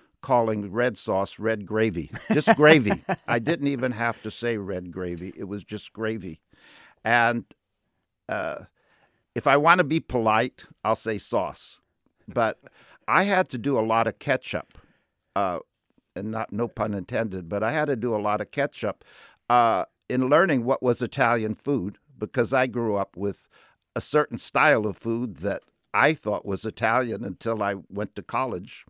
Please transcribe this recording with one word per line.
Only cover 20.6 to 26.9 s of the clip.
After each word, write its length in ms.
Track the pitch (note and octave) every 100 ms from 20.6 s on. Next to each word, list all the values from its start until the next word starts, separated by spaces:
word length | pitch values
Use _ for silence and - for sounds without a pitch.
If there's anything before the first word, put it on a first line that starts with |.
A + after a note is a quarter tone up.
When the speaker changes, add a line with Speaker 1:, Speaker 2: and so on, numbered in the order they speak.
Speaker 1:
what 180 | A#2 C3
was 180 | B2 A#2
Italian 540 | A#2 C#3 A#2+ A#2+ G#2+
food, 420 | G#2+ C#3+ C3 F#2+ - _ -
because 360 | G#2+ B2+ A#2
I 140 | C3 C3
grew 280 | A#2 A#2
up 220 | G2+ G2 F2
with 300 | G2+ - - _ _ _ _
a 60 | A#2
certain 360 | - D3+ D3 A2+
style 480 | - B2+ D3 A#2+
of 120 | G#2 F2+
food 400 | A2+ A#2 A#2+ -
that 260 | G2 F2+ _ _ _
I 200 | G2+ C#3+
thought 320 | D#3 G#2+ G2+
was 180 | G2+ F#2+
Italian 600 | A2 - A2+